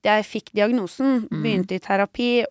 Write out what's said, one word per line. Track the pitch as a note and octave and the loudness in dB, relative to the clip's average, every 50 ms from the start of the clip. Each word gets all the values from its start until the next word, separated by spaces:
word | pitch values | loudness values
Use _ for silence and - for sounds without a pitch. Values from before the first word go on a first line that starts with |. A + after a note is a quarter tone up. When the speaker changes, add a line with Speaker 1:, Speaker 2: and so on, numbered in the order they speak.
| - | 0
Speaker 1:
jeg | G#3 G#3 G#3+ G3+ | 2 2 2 0
fikk | - - G#3+ - - - | -2 -6 -8 -8 -4 -2
diagnosen, | G#3 G#3 A3 B3+ B3 F#3+ E3+ - - C4 C#4 C4 A#3+ A3 | 0 2 2 2 0 -2 -4 -4 -2 0 2 2 0 0
Speaker 2:
Mm. | - - D#3 | -4 -4 -2
Speaker 1:
begynte | D3+ A3+ G#3+ F#3+ F#3 F#3+ F#3 | -2 0 0 0 0 -2 -4
i | F#3 | -6
terapi | - - G3 G3 G3+ - - - A#3+ A#3+ A#3+ A#3+ A3+ - | -2 0 0 0 0 0 -2 -2 0 2 2 2 0 0